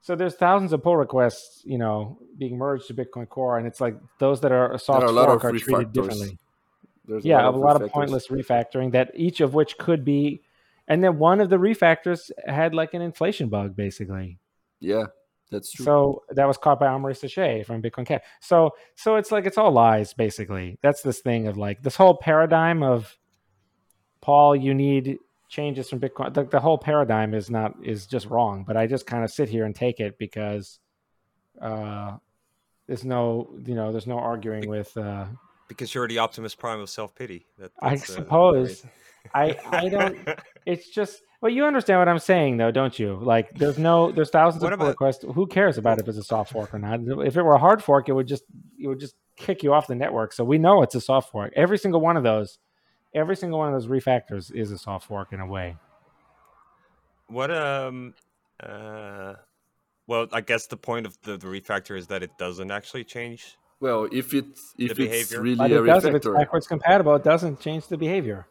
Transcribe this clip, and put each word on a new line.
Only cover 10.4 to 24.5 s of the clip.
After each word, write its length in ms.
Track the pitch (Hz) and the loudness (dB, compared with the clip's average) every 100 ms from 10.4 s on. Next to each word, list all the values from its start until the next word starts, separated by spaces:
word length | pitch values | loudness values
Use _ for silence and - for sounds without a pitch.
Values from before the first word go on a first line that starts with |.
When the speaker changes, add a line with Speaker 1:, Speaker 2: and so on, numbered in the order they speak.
| _ _ _ _ - | _ _ _ _ -2
Speaker 1:
and 160 | 156 | 2
then 160 | 185 156 | 2 4
one 220 | 160 196 | 4 4
of 100 | 196 | 4
the 60 | 190 | 4
refactors 760 | 190 220 170 165 180 175 - - - | 2 4 4 4 0 -4 -6 -16 -8
had, 280 | 139 165 | -2 0
like, 200 | 160 160 | 0 -4
an 80 | 175 | -4
inflation 460 | 170 - 170 208 123 | -8 -2 -4 -2 -4
bug, 260 | 101 101 | -2 -4
basically. 640 | 95 101 - 95 95 92 87 _ _ _ _ | -6 -8 -8 -10 -10 -10 -14 _ _ _ _
Speaker 2:
Yeah, 260 | 85 107 104 _ _ _ _ | -4 -2 -2 _ _ _ _
that's 220 | 104 - | -10 -10
true. 120 | - | -6
Speaker 1:
So 380 | 131 147 139 135 - | 2 4 4 0 -6
that 160 | 135 139 | 0 2
was 120 | 131 | 2
caught 200 | 156 135 | 2 4
by 80 | 139 | 2
Amaury 300 | 131 135 127 | 0 -6 -8
Sachet 480 | 135 - 175 113 | -10 -4 -2 -2
from 180 | 107 117 | -6 -6
Bitcoin 240 | 113 - 123 | -6 -8 -6
Cash. 160 | 143 - _ | -6 -6 _
So, 300 | - 170 160 - - | 2 4 4 0 -20
so 220 | - 220 220 | -6 0 0
it's 160 | 214 | 2
like, 120 | 214 190 | -2 0
it's 120 | 190 | 2
all 140 | 214 | 4
lies, 420 | 131 117 110 101 | 8 6 6 0
basically. 640 | - 110 - 98 98 90 98 | -4 -4 -4 -8 -8 -8 0
That's 200 | 143 143 | 0 0
this 180 | 135 120 | -4 -4
thing 260 | 127 117 110 | -2 -2 -2
of, 80 | 101 | -6
like, 260 | 101 101 | -6 -6
this 140 | 139 - | -8 6
whole 200 | 190 175 | 6 6
paradigm 680 | - 156 160 160 165 165 | 2 2 4 4 2 2
of, 340 | 139 123 107 _ _ _ _ _ _ _ _ _ _ _ | 2 0 -2 _ _ _ _ _ _ _ _ _ _ _
"Paul, 340 | - 143 147 | 4 8 8